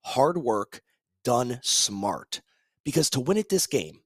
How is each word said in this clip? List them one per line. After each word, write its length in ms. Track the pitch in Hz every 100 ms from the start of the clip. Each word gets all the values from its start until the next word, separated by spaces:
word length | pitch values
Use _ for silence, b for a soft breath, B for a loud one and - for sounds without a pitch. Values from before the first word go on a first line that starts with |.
hard 380 | - 123 143 175
work 420 | 120 107 98 - _ _ _ _
done 360 | 127 123 123 123
smart. 800 | - - - 101 101 80 - - _ _ _ _ -
Because 240 | 165 151
to 100 | 139
win 160 | 127 208
at 100 | 208
this 180 | 190 -
game 360 | 135 80 -